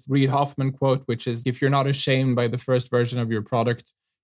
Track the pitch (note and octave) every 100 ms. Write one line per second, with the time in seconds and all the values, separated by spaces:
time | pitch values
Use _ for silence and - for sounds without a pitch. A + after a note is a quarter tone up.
0 | - C#3+ C3+ C#3 C#3 - C3+ C3+ C3+ B2+
1 | - A#2 B2+ A#2 B2+ B2 C3+ C#3 C3+ C#3
2 | - C3 C3 B2 A#2+ A#2+ - B2+ B2 B2
3 | A#2+ B2 A2+ A2 G#2+ A#2+ A#2 A#2+ - _
4 | _ _